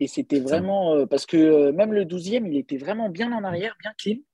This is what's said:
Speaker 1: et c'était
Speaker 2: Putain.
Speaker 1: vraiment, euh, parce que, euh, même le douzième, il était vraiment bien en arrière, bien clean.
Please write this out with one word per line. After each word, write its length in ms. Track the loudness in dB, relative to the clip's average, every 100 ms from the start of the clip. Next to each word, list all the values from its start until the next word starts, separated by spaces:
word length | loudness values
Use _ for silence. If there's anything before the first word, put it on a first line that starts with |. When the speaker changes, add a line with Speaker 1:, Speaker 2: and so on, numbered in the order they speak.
Speaker 1:
et 80 | -6
c'était 300 | -4 -2 -2
Speaker 2:
Putain. 80 | 0
Speaker 1:
vraiment, 460 | -2 0 0 2 2
euh, 100 | 2
parce 200 | 0 0
que, 100 | 4
euh, 360 | 6 6 6
même 200 | 4 2
le 120 | 0
douzième, 440 | -2 -4 -2 -2 -2
il 80 | -4
était 200 | -4 -8
vraiment 320 | -6 -6 -6
bien 220 | -4 -4
en 120 | -4
arrière, 320 | -4 -6 -6 -8
bien 120 | -14 -8
clean. 200 | -6 -6 -6